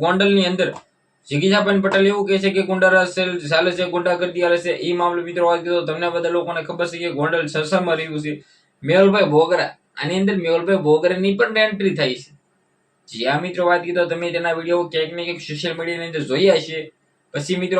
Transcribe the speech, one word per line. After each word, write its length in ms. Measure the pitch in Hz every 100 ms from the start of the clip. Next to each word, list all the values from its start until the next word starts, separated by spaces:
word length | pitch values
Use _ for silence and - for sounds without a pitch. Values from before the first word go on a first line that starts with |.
ગોંડલની 440 | 160 190 202 196 180
અંદર 180 | 185 180 - - _ _ _ -
જિગીશાબેન 520 | 143 185 202 202 196
પટેલ 240 | 196 196 196
એવું 180 | 202 196
કહે 100 | 196
છે 60 | 196
કે 80 | 190 190
ગુંડારાજ 400 | 185 185 185 180 180
સેલ 140 | 185 175 147
ચાલે 220 | 160 180 175
છે, 80 | 180
ગુંડાગર્દી 500 | 175 175 175 180 170 175
હાલે 120 | 170
છે. 160 | 175 - 160
ઈ 60 | 175
મામલો 200 | 175 175 170
મિત્રો 180 | 175 170
વાત 120 | 175
કીધો 180 | 170 175 151
તમને 180 | 160 175
બધા 200 | 170 170 175
લોકોને 240 | 170 165 156
ખબર 200 | 170 170
છે 60 | 170
કે 80 | 170 139
ગોંડલ 280 | 151 170 147
સરસામાં 440 | 156 151 185 175 160
રહ્યું 240 | 160 151
છે. 100 | 151 151 - _ _ _
મેહુલભાઈ 460 | 135 180 196 202 165
ભોગરા, 360 | 151 160 170 - - _ -
આની 200 | 147 185
અંદર 140 | 196 190 165
મેહુલભાઈ 380 | 170 175 190 151
ભોગરાની 480 | 156 175 180 196 196
પણ 240 | 233 220 220
એન્ટ્રી 280 | 202 196 151
થઈ 160 | 139 127
છે. 100 | - - _ _ _ _ _ _ _
જી 160 | 110 123
હા 100 | 151 180
મિત્રો 240 | 175 175
વાત 120 | 175 170
કીધો 220 | 175 165
તમે 240 | 165 170 170
તેના 200 | 170 165
વીડિયો 320 | 165 175 170
ક્યાંક 240 | 160 160 175
ને 60 | 170
ક્યાંક 140 | 170 -
સોશિયલ 300 | 147 175 165
મીડિયાની 320 | 170 170 165
અંદર 140 | 160 135
જોયા 340 | 139 190 160 160
છે. 120 | 160 151 - _ _ _
પછી 280 | 143 147 180
મિત્રો 140 | 180 185